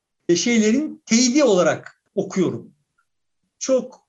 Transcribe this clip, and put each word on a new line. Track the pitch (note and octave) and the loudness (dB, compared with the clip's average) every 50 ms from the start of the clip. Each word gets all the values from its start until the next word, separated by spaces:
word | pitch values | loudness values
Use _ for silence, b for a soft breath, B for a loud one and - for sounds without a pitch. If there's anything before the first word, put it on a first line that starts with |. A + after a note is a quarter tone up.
| _ _ _ _ _ - | _ _ _ _ _ -2
ve | F3 | 0
şeylerin | E3+ - A#3+ A#3+ A3+ G#3+ G#3+ A3+ C#4 D#4 D#4 D#4+ - _ | 0 0 0 0 2 2 2 0 0 -2 -6 -10 -16 _
teyidi | - A3 A#3 B3+ B3 B3 D4+ D4 | -2 0 2 2 2 2 2 2
olarak | A#3+ G3 F3+ E3+ D#3 C3 - - - - _ _ _ _ | 4 4 2 2 0 -2 -4 -8 -18 -20 _ _ _ _
okuyorum. | G3+ F#3+ F#3+ - G3 E3+ C3+ A#2 A#2 - - _ _ _ _ _ _ _ _ _ _ _ _ _ _ _ _ _ _ | -8 -6 -4 -4 -2 -2 -2 -4 -8 -12 -18 _ _ _ _ _ _ _ _ _ _ _ _ _ _ _ _ _ _
Çok | - - C4 B3 A3+ - - - _ | -4 -2 -2 -2 -2 -6 -14 -20 _